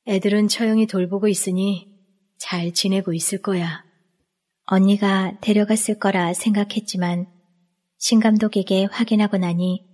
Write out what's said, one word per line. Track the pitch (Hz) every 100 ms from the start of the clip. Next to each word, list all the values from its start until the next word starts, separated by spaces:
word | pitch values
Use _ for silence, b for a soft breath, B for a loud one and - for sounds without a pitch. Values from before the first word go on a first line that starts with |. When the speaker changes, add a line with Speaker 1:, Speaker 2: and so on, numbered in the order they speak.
| -
Speaker 1:
애들은 | 190 202 208 208
처형이 | - 226 220 220
돌보고 | 190 180 196 214
있으니 | 190 190 185 202 185 - _ _ _ _ -
잘 | - 175 170
지내고 | 170 196 190 185
있을 | 165 - 190
거야. | - 185 170 156 - _ _ _ _ _ _ _
Speaker 2:
언니가 | - 190 196 202 202 190 190 202
데려갔을 | - 208 208 220 - 214
거라 | 196 190 170
생각했지만 | 180 226 208 202 214 208 185 175 175 185 _ _ _ _ _ _ -
신 | - 226
감독에게 | 220 214 214 208 190 190 196
확인하고 | - 226 214 208 196
나니 | 175 170 180 185 _